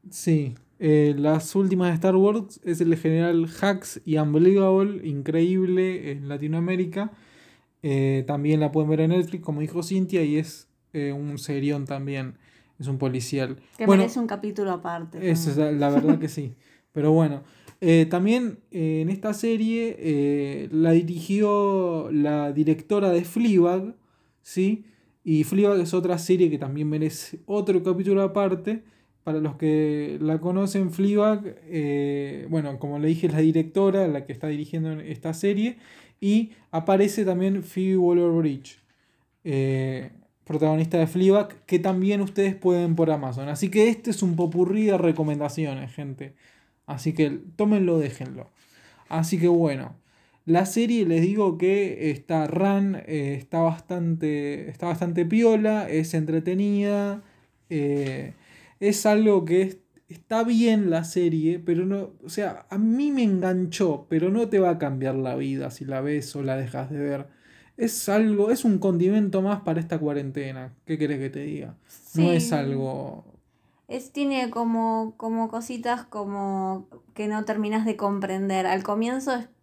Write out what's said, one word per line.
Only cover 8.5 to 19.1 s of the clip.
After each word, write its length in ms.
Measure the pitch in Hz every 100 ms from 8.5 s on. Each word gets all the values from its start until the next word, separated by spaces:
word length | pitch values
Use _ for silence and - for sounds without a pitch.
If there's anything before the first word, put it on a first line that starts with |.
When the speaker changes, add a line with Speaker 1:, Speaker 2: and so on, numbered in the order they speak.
| 156
Speaker 1:
la 120 | 151
pueden 180 | 156 151
ver 100 | 156
en 100 | 160
Netflix, 340 | 180 165 180
como 180 | 160 151
dijo 200 | 151 170
Cintia, 420 | 170 190 185 185
y 140 | 151 151
es, 300 | 160 - _ _ _
eh, 220 | 156 143
un 240 | 143 147 143
serión 460 | - 139 143 143 135
también, 500 | 139 139 135 131 - _ _ _ _
es 80 | 127
un 100 | 135
policial. 600 | 135 127 117 139 127 131 _ -
Speaker 2:
Que 80 | 220
Speaker 1:
Bueno, 180 | 196
Speaker 2:
merece 160 | 233 247
un 80 | 226
capítulo 440 | 202 214 202 196
aparte, 600 | 175 175 170 165 165 185
Speaker 1:
eso 180 | 165 160
es 80 | 139
Speaker 2:
¿no? 80 | 151
Speaker 1:
la, 60 |
la 180 | 147 143
verdad 300 | 143 151 -
que 80 | 156
sí. 260 | - 135 - _
Speaker 2:
<laughs> 180 | _ _
Speaker 1:
Pero 200 | 156 151
bueno, 300 | 160 156 139 - _ - _
eh, 240 | 180 165 160
también, 540 | 175 196 240 240 - _
eh, 320 | 180 160 156
en 80 |
esta 240 | 160